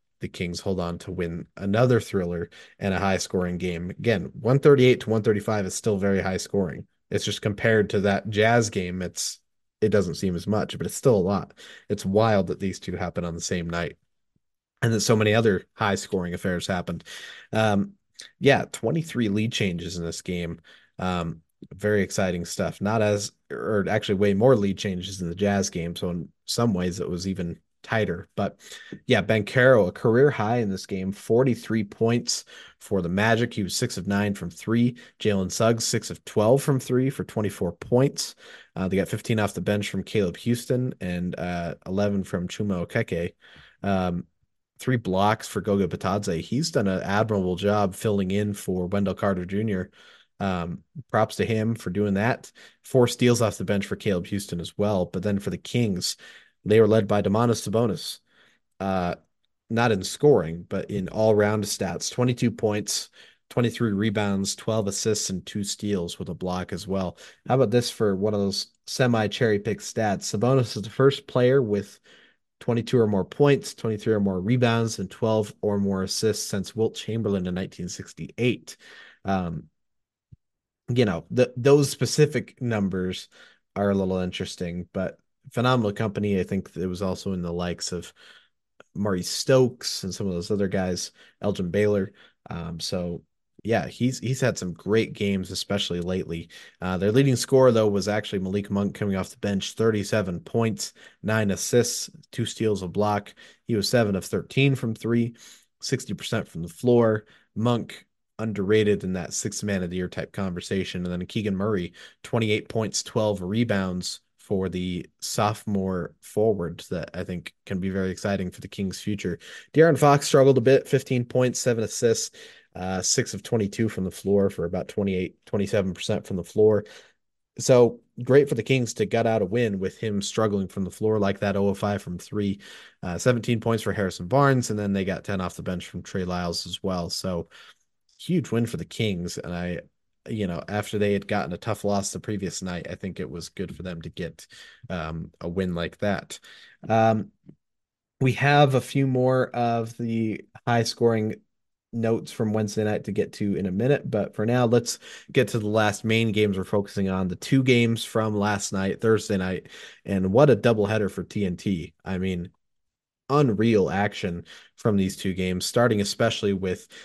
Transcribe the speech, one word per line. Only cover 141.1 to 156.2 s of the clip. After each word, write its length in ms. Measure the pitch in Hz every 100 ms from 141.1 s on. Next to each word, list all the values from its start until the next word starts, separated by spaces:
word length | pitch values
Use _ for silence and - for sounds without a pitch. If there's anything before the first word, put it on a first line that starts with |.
had 160 | 101 -
gotten 240 | 101 69
a 60 | 87
tough 260 | 113 104
loss 280 | 101 101 98
the 60 | -
previous 440 | - 101 92 -
night, 240 | 92 87 -
I 60 |
think 260 | 92 95 87
it 80 | -
was 220 | 85 80
good 260 | - 90 -
for 60 |
them 180 | 90 85
to 80 | -
get, 380 | - 82 78 - - - - -
um, 440 | 90 78 80 82 -
a 40 | 87
win 280 | 90 92
like 240 | 85 85 -
that. 400 | 104 95 - - - - - _ -
Um, 420 | 113 113 110 - _ - - _ _ _ _ _ -
we 100 | 131
have 420 | 107 139 147 143
a 60 | 131
few 260 | - 139 135
more 420 | 127 127 131 -
of 460 | 120 117 117 113 -
the 420 | 117 113 110 95 - - -
high-scoring 680 | 117 113 - 120 110 107 - _ _ _ _ _
notes 400 | 117 113 113 -
from 220 | - 110
Wednesday 300 | 110 104 110
night 200 | 107 104
to 80 | -
get 220 | 101 -
to 200 | - 101
in 120 | 87 95
a 40 |
minute, 400 | 95 127 147 127
but 240 | 107 -
for 120 | - 110
now, 180 | 123
let's 340 | 117 120 117 - - - -
get 180 | 135 123
to 100 | 117
the 100 | 104
last 340 | 110 107 101
main 300 | 110 113